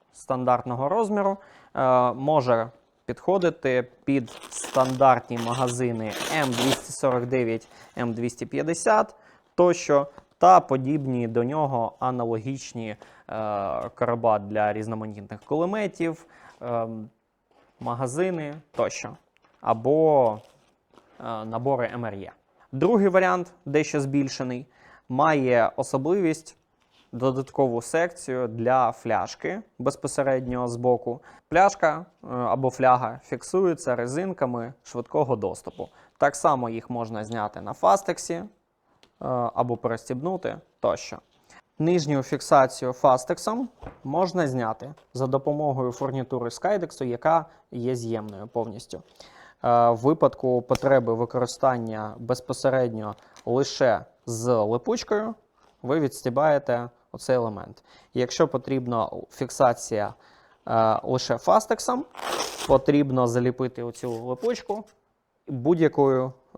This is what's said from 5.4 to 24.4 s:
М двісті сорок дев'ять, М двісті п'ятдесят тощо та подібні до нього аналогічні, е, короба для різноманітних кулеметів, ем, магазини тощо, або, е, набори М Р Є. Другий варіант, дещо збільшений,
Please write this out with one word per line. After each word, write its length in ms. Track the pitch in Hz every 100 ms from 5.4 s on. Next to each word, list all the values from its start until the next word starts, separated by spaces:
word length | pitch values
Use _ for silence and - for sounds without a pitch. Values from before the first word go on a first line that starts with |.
| 117 120 127 123 123 113 110 101 - 156
М 140 | 135
двісті 420 | 117 131 - -
сорок 340 | - 139 123 123
дев'ять, 420 | 131 117 113 - - - -
М 140 | 120
двісті 340 | 113 120 - 131
п'ятдесят 680 | 139 151 170 - 214 214 - _ _ _
тощо 520 | - 175 175 - 143 143 - - _
та 220 | 175 185
подібні 680 | - 135 131 151 131 123 117
до 160 | 117
нього 480 | 120 151 143 127 113 -
аналогічні, 1000 | 127 123 117 113 107 135 - 120 110 104 - - -
е, 600 | 110 107 101 98 60 117
короба 440 | - 120 120 117 107
для 340 | 101 107 104
різноманітних 680 | 104 107 110 107 104 101 107
кулеметів, 840 | - 147 175 214 202 - 165 160 - - - -
ем, 500 | 120 117 113 110 110 _ _ _ _ _ _ _
магазини 760 | 123 120 127 139 185 170 147 156 -
тощо, 460 | - 113 - 107 - _ _ _ _
або, 800 | - 113 123 156 160 143 117 107 - _ _ _ _ _ _ -
е, 240 | 117 110
набори 460 | 110 117 131 131 117
М 100 | 120
Р 100 | 113
Є. 180 | 98 95 - _ _ _
Другий 360 | 131 175 226 196
варіант, 440 | 185 185 180 175 -
дещо 360 | 143 147 156 151
збільшений, 640 | 139 143 135 -